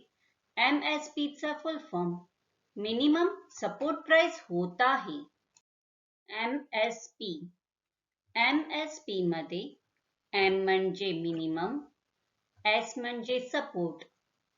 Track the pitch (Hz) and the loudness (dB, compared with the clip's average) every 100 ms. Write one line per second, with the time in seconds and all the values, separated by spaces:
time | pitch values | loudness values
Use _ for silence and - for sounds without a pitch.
0 | - _ _ _ _ - 254 294 294 294 | -16 _ _ _ _ 0 2 2 0 -2
1 | - 294 294 - 302 302 320 302 - 175 | -4 -4 -4 -2 -4 -4 -6 -8 -6 -2
2 | 175 175 - _ _ _ _ - 208 233 | -2 -4 -10 _ _ _ _ -8 -2 2
3 | 294 330 359 - - - 196 - 294 302 | 4 4 4 0 -12 -6 -6 -2 -2 -2
4 | - 320 339 - - 175 180 - 254 269 | 4 6 6 0 -4 -2 -2 2 2 2
5 | 175 147 - _ _ _ _ _ _ _ | -2 -10 -12 _ _ _ _ _ _ _
6 | _ _ - 214 233 294 - 220 226 226 | _ _ -12 -6 -4 -4 -4 0 0 -2
7 | - _ 214 156 175 - _ _ _ _ | -12 _ -8 -8 -12 -18 _ _ _ _
8 | _ _ _ 226 247 294 311 302 311 - | _ _ _ 2 4 4 0 -4 -6 -8
9 | - 190 180 165 147 175 247 - _ _ | -6 0 0 0 -4 -8 -8 -14 _ _
10 | _ _ _ 202 190 190 190 190 190 180 | _ _ _ 2 4 4 4 4 2 0
11 | 196 165 170 165 160 160 190 285 - _ | -2 -2 -2 -2 -2 0 -2 -4 -8 _
12 | _ _ _ _ _ _ 214 220 226 254 | _ _ _ _ _ _ 2 2 0 -6
13 | 240 240 226 254 - - - 185 170 - | -6 -6 -2 -2 0 -4 -4 -2 -4 -4
14 | - _ _ _ _ | -16 _ _ _ _